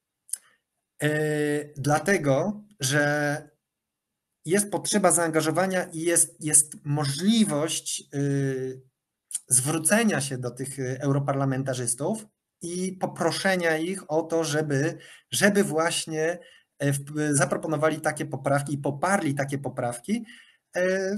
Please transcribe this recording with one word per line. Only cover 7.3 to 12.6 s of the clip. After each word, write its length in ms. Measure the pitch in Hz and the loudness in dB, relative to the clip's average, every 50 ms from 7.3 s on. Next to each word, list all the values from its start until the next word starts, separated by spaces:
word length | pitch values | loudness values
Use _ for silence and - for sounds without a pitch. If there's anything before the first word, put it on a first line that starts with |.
| 233 226 208 - 151 143 156 160 - - - - - - - - - | 4 4 4 4 2 0 0 -2 -2 -4 -6 -6 -8 -8 -8 -6 -4
y, 680 | 143 143 139 139 139 139 135 135 131 131 131 131 131 - _ _ _ _ _ _ _ _ - - - - - | -2 0 0 0 0 0 0 -2 -2 -4 -6 -8 -10 -14 _ _ _ _ _ _ _ _ -10 -10 -10 -2 0
zwrócenia 720 | 131 139 123 147 160 160 160 - 208 226 233 208 165 139 | 0 0 2 0 0 0 0 2 2 4 4 2 2 0
się 180 | - - 135 123 | -2 -4 -4 -6
do 120 | 127 120 | -6 -6
tych, 280 | - - 131 - - 139 | -6 -8 -8 -8 -6 -6
y, 220 | 127 127 131 131 | -4 -4 -4 -2
europarlamentarzystów 1300 | 147 139 139 143 139 147 135 139 139 135 131 131 139 139 127 123 123 120 - - 143 180 220 220 - - _ _ _ _ _ _ | 0 0 0 2 0 0 0 0 0 0 0 0 -2 -2 -2 -2 -2 -4 -2 -2 -2 -4 -4 -6 -8 -14 _ _ _ _ _ _